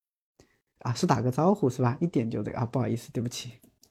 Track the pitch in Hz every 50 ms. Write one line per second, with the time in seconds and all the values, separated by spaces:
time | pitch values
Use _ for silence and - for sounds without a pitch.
0 | _ _ _ _ _ _ _ _ _ _ _ _ _ _ _ _ - 123 117 -
1 | - 170 139 123 117 127 123 - 156 185 208 - 160 127 - - 127 120 123 -
2 | 175 170 - 139 117 113 120 113 104 - - - 131 123 - 135 117 110 113 117
3 | - - - 123 117 120 - - - 120 - - _ _ _ _ _ _